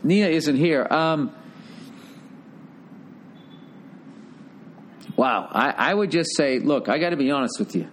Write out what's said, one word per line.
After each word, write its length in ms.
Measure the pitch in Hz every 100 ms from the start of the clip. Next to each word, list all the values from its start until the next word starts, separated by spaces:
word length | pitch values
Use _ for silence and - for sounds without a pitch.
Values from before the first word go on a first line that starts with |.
Nia 240 | 143 196 196
isn't 300 | 160 147 135
here. 280 | 170 143 -
Um, 420 | 156 160 160 131 - - - - - - - - - - - - - - - - - - - - - - - - - - - - - - - - - - - - - - -
wow, 320 | 127 107 -
I, 240 | - 135 -
I 160 | 127
would 180 | 202 202
just 240 | 160 160 -
say, 240 | 143 131
look, 300 | 139 143 -
I 80 | 139
gotta 200 | 175 165
be 140 | 135
honest 280 | 143 127 -
with 160 | - 180
you. 120 | 160